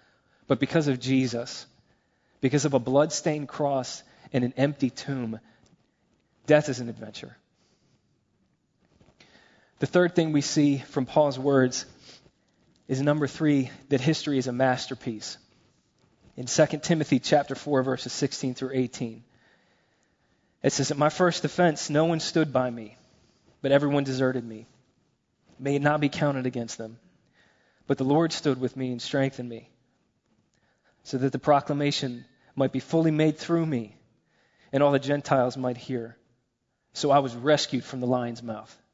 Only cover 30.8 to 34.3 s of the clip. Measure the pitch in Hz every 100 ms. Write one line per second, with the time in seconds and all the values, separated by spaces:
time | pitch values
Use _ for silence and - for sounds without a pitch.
30.8 | _ _ - 131 131 135 - 139 - 143
31.8 | 143 - 135 120 - _ _ - 135 131
32.8 | - 165 160 156 156 151 - 165 160 127
33.8 | 104 - _ _ _